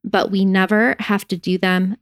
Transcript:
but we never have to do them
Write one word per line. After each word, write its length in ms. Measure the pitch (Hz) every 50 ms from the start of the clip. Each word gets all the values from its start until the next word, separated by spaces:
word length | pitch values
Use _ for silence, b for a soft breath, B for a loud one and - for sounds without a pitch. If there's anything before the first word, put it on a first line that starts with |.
but 300 | - 196 - 190 - -
we 120 | 196 190 196
never 520 | 190 190 190 190 185 214 214 226 254 - -
have 280 | 214 - 208 202 - _
to 80 | 196
do 220 | 170 - 185 185 180
them 380 | - 185 185 185 185 185 214 _